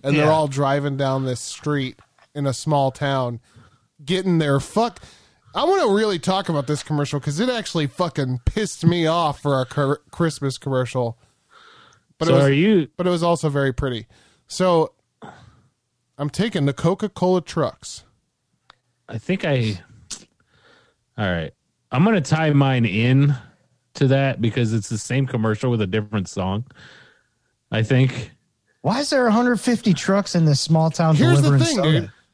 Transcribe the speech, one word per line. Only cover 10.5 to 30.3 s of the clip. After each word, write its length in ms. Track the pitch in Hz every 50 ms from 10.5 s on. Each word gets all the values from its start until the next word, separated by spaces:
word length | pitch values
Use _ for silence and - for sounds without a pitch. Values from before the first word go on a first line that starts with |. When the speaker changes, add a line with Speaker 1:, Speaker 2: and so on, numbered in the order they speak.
| 127
Speaker 1:
commercial. 600 | - - 139 135 127 127 120 - 127 123 117 117 _ _ _ _ _ _ _ _ - - - - - - _ _ _ _ _ _ _
But 100 | 160 165
Speaker 3:
So 60 | 139
Speaker 1:
it 20 | 135
was, 60 | 139
Speaker 3:
are 60 | 139
you 360 | 139 143 180 214 214 180 147 - _
Speaker 1:
but 100 | - 175
it 40 | 180
was 120 | 180 165
also 260 | 170 170 170 165 - 151
very 220 | 139 143 139 135
pretty. 340 | 127 - 143 135 123 110 107 _ _ _ _ _ _ _ _
So 460 | _ - - 185 185 175 165 156 - _ _ _ _ _ _ - - - - - - _ _ _ _ _ _ _ _ _ _ _ _ _
I'm 140 | - 143 147
taking 340 | - - 196 233 - 180 143
the 80 | 139
Coca-Cola 680 | 131 - - 165 190 - 214 202 _ - 180 185 185 180
trucks. 640 | - - - 170 143 110 - _ - - - - _ _ _ _ _ _ _ _ _ _ _ _ _ _ - _ _ _ _ _ _ -
Speaker 3:
I 80 | 110 110
think 260 | - - 185 196 -
I, 360 | 160 143 127 113 110 104 87 - _ - - - _ - - - _ _ _ _ _ _ _ _ _ _ _ _ _ _ _ _ _ _
all 80 | - 107 92
right. 200 | 90 85 78 - _ _ _ _ _ _ _ _
I'm 140 | - 127 175
gonna 160 | 220 226 185
tie 300 | 131 - 156 156 160 151
mine 340 | 147 139 139 135 131 123 117
in 500 | 104 87 110 117 123 131 135 143 147 143 123 - - _ _ _ _ _ _ _ _ _
to 120 | - 143 131
that 320 | 135 135 139 135 - -
because 300 | 113 113 - 131 120 107 113
it's 140 | 110 101 -
the 80 | 120 104
same 280 | - - 123 135 135
commercial 440 | 131 - 113 110 113 107 - - 127
with 100 | 120 110
a 60 | 104
different 420 | 92 95 110 104 104 110 104 92 -
song, 360 | - 98 92 95 98 107 123 - - - - - - - - _ _ _ _ _ _ _ _ _ _ _ _ _
I 100 | - 110
think. 500 | 113 107 139 127 135 131 - - - - _ _ _ _ _ _ _ _ _ _
Speaker 2:
Why 180 | - 156 214 262
is 100 | 294 277
there 160 | 302 269 247
a 60 | 233
hundred 260 | 208 233 247 247 247 202
fifty 340 | - 254 240 - - 214 170
trucks 400 | - - - 190 202 196 -